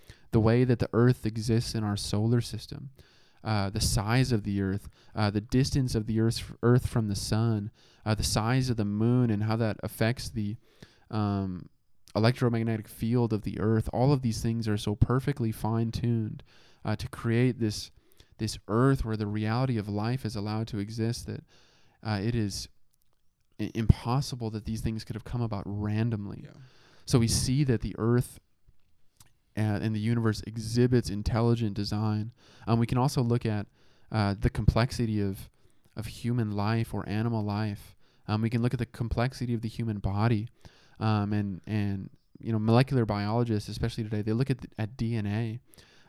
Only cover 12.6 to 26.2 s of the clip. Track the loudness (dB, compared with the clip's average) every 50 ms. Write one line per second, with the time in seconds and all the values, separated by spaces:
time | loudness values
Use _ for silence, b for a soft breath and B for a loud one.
12.6 | 0 0 -2 -4 -6 -10 -8 -4 -2 0 2 2 2 2 0 -2 -2 -4 -4 0
13.6 | 2 2 4 2 2 0 0 2 4 4 4 4 2 0 -2 -2 -2 -2 -2 -2
14.6 | -2 -2 -2 -2 -2 -4 -2 0 0 2 2 0 0 -2 -2 -2 -2 -4 -2 -2
15.6 | -2 -2 0 0 0 -2 -2 -2 -2 0 0 -2 -2 -4 -8 -12 b b b b
16.6 | b b b b -6 -6 -4 -4 -6 -10 -10 -6 -2 0 2 4 2 2 2 0
17.6 | -2 -2 -2 -4 -8 -14 b b b b b b b b b -8 -6 -6 -6 -8
18.6 | -4 0 2 4 4 4 4 2 0 -2 -4 -4 -4 -4 -2 -2 -2 -2 0 0
19.6 | 0 0 -2 -2 -2 -4 -4 -2 -2 -2 -4 -4 -4 -6 -6 -6 -4 -4 -4 -4
20.6 | -4 -4 -4 -6 -6 -4 -4 -2 -2 -2 -2 -4 -8 -10 -10 -12 -12 b b b
21.6 | b b b b b b b b -6 -4 -4 -2 -2 -2 -2 -2 -2 -4 -4 -8
22.6 | -10 -12 _ -20 -20 _ _ _ _ _ _ _ _ _ _ _ _ _ _ -8
23.6 | -8 -6 -4 2 4 4 4 4 0 -2 -2 -2 -2 -4 -6 -6 -6 -6 -6 -6
24.6 | -6 -6 -6 -4 -4 -4 -4 -6 -8 -8 -10 -10 -10 -8 -6 -4 -4 -4 -4 -6
25.6 | -6 -6 -6 -4 -4 -2 0 0 0 0 -2 -4